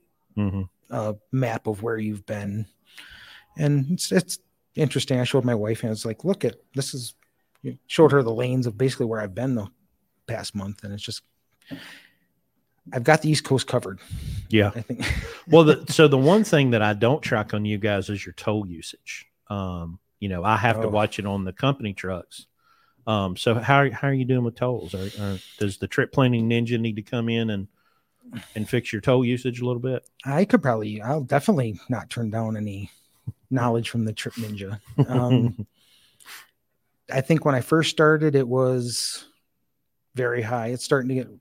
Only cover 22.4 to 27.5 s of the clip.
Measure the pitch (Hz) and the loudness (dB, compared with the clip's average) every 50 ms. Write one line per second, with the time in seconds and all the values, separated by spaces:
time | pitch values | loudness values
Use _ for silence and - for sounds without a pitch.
22.4 | - _ _ _ _ _ _ _ _ _ _ _ _ - 110 104 98 92 90 - | -20 _ _ _ _ _ _ _ _ _ _ _ _ -2 0 0 0 -2 -4 -2
23.4 | - 123 113 120 113 131 139 139 139 135 107 - - 139 139 135 127 123 131 127 | 0 0 0 2 2 4 4 4 4 2 0 -2 -2 -2 -2 0 0 0 0 0
24.4 | 120 117 117 - 127 127 123 113 - 85 - 95 95 101 - 104 104 101 98 92 | 0 -2 -4 -4 -4 -4 -2 -4 -6 -8 -8 -8 -8 -8 -8 -6 -6 -4 -6 -6
25.4 | - - - - 107 101 95 - - - - - 127 - - - 135 123 123 117 | -10 -14 -6 -4 -4 -4 -2 -4 -8 -4 0 0 0 0 2 2 4 4 4 2
26.4 | 113 113 117 117 117 113 120 117 113 117 107 104 104 - - 120 117 117 117 113 | 2 2 2 0 0 0 0 -2 -2 -2 -4 -6 -8 -6 -4 -4 -2 -2 -2 -2
27.4 | 117 110 | -2 -2